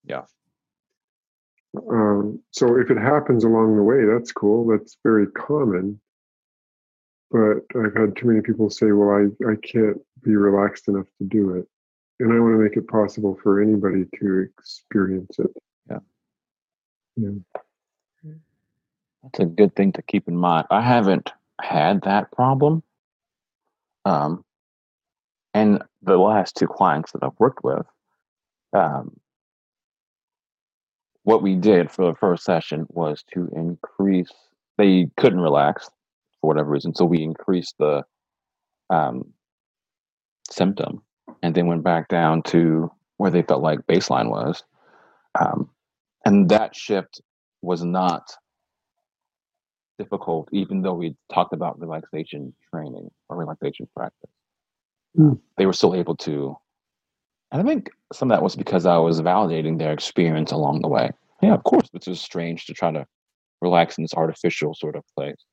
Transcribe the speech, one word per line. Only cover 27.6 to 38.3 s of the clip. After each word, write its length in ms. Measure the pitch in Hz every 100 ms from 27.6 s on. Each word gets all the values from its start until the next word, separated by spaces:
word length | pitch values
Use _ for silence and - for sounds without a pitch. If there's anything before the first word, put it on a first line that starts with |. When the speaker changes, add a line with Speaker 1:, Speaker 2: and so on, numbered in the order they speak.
Speaker 1:
with, 220 | - - - _ _ _ _ _ _ _ _
um, 460 | 101 80 67 - - _ _ _ _ _ _ _ _ _ _ _ _ _ _ _ _ _ _ _ _
what 180 | - 110
we 120 | 98 95
did 360 | 98 95 82
for 140 | - 90
the 100 | 80
first 280 | 101 87
session 420 | - 85 - 78 80
was 340 | 85 78 76 -
to 160 | 92 87
increase, 800 | - 82 85 - _ 98 95 87 - _ _ _ -
they 320 | 101 92 85 -
couldn't 240 | 131 92
relax 480 | 85 71 73 - - _ _ _ _ _
for 80 | 78
whatever 220 | 76 73
reason, 260 | 71 82 80
so 80 | 87
we 160 | 85
increased 540 | 78 78 - 90 - -
the, 260 | 76 71 - _ _